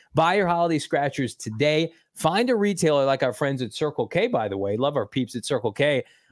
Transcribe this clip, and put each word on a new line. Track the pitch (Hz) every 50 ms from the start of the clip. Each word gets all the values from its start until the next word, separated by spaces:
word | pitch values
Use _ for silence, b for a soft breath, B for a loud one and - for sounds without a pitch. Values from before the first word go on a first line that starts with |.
| B B -
buy | 160 160 170 185
your | 208 190
holiday | 170 170 170 170 170 160 143
scratchers | - - 165 139 143 139 - 147 131 113 -
today. | - - 113 110 110 143 151 156 156 165 160 b b b b _
Find | - - 156 175 208 247 254
a | 247
retailer | 208 202 208 196 - 170 156 147 139 135
like | 135 135 131 147
our | 127 113
friends | - 151 139 139 127 127
at | 113 -
Circle | - 156 147 - - 117 -
K, | - 170 220
by | 262 233 123 110
the | 101 98 98
way. | 98 101 104
Love | 113 131 143 147
our | 131 104
peeps | - - 135 123 117 -
at | 117 -
Circle | - 143 120 - 110 101
K. | - 139 151 143 127 b b b b b b